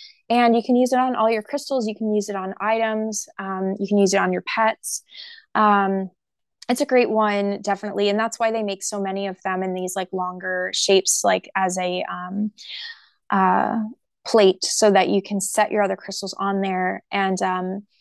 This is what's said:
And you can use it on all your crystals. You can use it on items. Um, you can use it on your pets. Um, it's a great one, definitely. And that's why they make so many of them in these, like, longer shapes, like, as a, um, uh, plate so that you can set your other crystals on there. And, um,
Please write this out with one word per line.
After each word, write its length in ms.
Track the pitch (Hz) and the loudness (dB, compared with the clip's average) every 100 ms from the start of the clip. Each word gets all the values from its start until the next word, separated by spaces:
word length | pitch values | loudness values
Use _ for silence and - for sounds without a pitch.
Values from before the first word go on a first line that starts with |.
| - _ - | -20 _ 0
And 280 | 240 240 233 | 4 6 4
you 60 | |
can 140 | 226 247 | 4 4
use 160 | 254 | 4
it 60 | 254 | 2
on 160 | 254 247 | 2 2
all 140 | 226 | 2
your 120 | 226 | 0
crystals. 440 | 208 285 - 269 220 | -2 -8 -4 -2 -2
You 80 | |
can 200 | 202 220 | -2 -2
use 140 | 214 202 | 0 -2
it 80 | 196 | -6
on 180 | 190 - | -8 -4
items. 680 | 208 226 220 220 220 208 - - | -2 0 0 -2 -4 -6 -10 -10
Um, 380 | 190 190 190 196 | -8 -4 -4 -2
you 80 | 202 | 0
can 100 | 208 | 4
use 160 | 196 | 4
it 40 | 190 | 4
on 140 | 185 | 0
your 100 | 180 | -2
pets. 600 | - - 220 - - - - - - - _ | -4 0 0 0 -8 -12 -12 -20 -20 -20 _
Um, 560 | - 214 202 196 196 190 - _ _ _ _ - | 2 4 4 2 0 -4 -10 _ _ _ _ -4
it's 120 | 247 | -2
a 60 | 294 | 2
great 240 | 254 240 | 4 4
one, 500 | 220 214 202 202 202 | 2 2 0 0 -2
definitely. 460 | 202 196 208 202 202 | -4 -4 -4 -2 0
And 100 | 202 | 0
that's 200 | 226 - | -2 -2
why 120 | 226 | -2
they 100 | 226 | 0
make 180 | 214 196 | -4 -6
so 180 | - 208 | -6 -4
many 280 | 196 196 196 | -4 -4 -6
of 100 | 190 | -6
them 180 | 196 185 | -4 -2
in 120 | 190 | -2
these, 200 | 185 185 190 | -4 -4 -6
like, 120 | 185 | -6
longer 600 | 190 180 180 185 185 185 | -4 -6 -6 -6 -4 -2
shapes, 480 | - - 196 - - | -2 4 4 4 0
like, 260 | 202 185 - 190 | 2 0 -2 -2
as 220 | 185 185 | 0 0
a, 260 | 180 180 - | -2 -2 -6
um, 400 | 180 180 202 208 - - - - - _ _ - | -8 -8 -4 -4 -6 -14 -16 -16 -18 _ _ -4
uh, 500 | 196 190 190 - 226 214 - _ _ - | 2 4 2 0 -2 -4 -10 _ _ 0
plate 380 | 226 196 185 | 6 6 4
so 260 | - - 214 | -2 2 4
that 180 | 190 185 | 4 4
you 140 | 202 | 0
can 180 | 196 202 | 0 -4
set 300 | - - 208 | -2 0 2
your 120 | 214 | 2
other 140 | 196 190 | 0 -2
crystals 380 | - 190 190 - | -8 -10 -10 -6
on 220 | 196 196 | -4 -2
there. 420 | 196 185 185 196 - | -2 -2 -2 -4 -6
And, 280 | 202 190 185 | -2 -2 0
um, 440 | 190 185 185 196 208 _ | -2 -2 -4 -8 -12 _